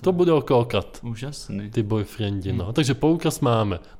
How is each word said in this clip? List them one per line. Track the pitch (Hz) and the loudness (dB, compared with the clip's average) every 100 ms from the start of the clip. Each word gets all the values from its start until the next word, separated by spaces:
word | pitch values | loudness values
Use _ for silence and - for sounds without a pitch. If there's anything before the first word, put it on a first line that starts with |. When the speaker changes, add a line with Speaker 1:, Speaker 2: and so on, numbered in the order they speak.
Speaker 1:
to | 175 | 0
budou | 175 175 156 | 2 4 4
koukat. | - 127 117 104 - - | 4 4 4 0 -4 -8
Speaker 2:
Úžasný. | 120 110 131 147 - 98 104 | -10 -8 -10 -12 -10 -8 -4
Speaker 1:
Ty | 113 | -2
boyfriendy, | 107 110 98 - 104 101 92 | 0 -2 -2 -4 -4 -2 -2
no. | 120 | -4
Speaker 2:
Hmm. | 87 | -2
Speaker 1:
Takže | 117 135 | 0 0
poukaz | 131 151 165 160 - | 2 2 2 0 0
máme | 131 113 104 87 - | 2 2 2 -2 -8